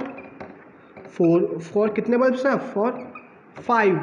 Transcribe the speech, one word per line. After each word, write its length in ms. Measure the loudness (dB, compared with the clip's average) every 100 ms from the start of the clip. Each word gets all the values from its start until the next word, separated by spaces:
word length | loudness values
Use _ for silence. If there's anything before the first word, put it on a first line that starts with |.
| -4 -12 -18 -18 -18 -20 -20 -20 -20 -20 -12
फ़ोर, 500 | 0 4 4 2 -4
फ़ोर 280 | -4 0 0
कितने 240 | 0 0 2
बल्ब्स 300 | 2 2 0
हैं, 100 | 0
फ़ोर, 400 | -2 -2 -2 -4 -12 -16 -20 -20 -20 -10
फ़ाइव 400 | 0 4 4 2